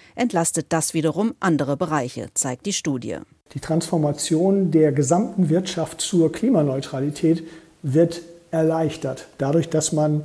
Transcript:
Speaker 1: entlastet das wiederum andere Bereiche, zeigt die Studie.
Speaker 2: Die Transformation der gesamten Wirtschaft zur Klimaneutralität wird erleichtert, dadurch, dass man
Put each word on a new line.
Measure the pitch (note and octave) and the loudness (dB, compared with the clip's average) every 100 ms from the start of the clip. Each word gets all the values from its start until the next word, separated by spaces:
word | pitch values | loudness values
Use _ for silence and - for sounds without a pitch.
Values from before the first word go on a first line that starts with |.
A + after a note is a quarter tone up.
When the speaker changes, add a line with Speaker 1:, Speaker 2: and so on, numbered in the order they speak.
| - | -8
Speaker 1:
entlastet | - B3 F3 E3 E3 - | -4 -2 0 0 -2 -2
das | E3 - | -2 0
wiederum | E3 D#3 D#3 A3 - | 0 0 0 -2 -2
andere | F#3+ D3 B2 C#3+ | 0 0 0 -2
Bereiche, | F3 D#3 B2 A#2 - | -2 -2 -2 -8 -8
zeigt | - C3+ B2 | -6 -4 -6
die | G3+ | -6
Studie. | G3 D#3+ C3 A2+ D#2 - _ _ | -4 -4 -4 -6 -10 -12 _ _
Speaker 2:
Die | C#3 | -12
Transformation | - E3 - E3+ D3 C#3+ - D#3+ F#3+ G3 F3+ | -2 -2 0 0 0 -2 0 2 2 2 4
der | D#3+ D#3 | 4 4
gesamten | C#3 C3 F3 A#3+ - D#3 | 4 2 2 0 0 2
Wirtschaft | E3+ F#3 - D#3 - | 2 0 -4 -6 -6
zur | - F3+ D#3+ | 0 2 2
Klimaneutralität | E3 A#3 G3 D3 C3+ - C3+ C#3+ D3 D#3+ E3 - - - _ | 2 2 4 2 0 -4 -4 -4 0 2 2 -2 -18 -20 _
wird | D3 D3+ E3+ E3+ - - _ | 0 2 2 0 -12 -20 _
erleichtert, | D#3+ D#3+ D#3+ D#3 - C3+ C3 - - | 0 0 0 -2 -4 -6 -8 -12 -6
dadurch, | C3+ E3 E3 | 0 2 2
dass | D#3 - | 0 0
man | D3+ D3+ D3+ | 0 2 0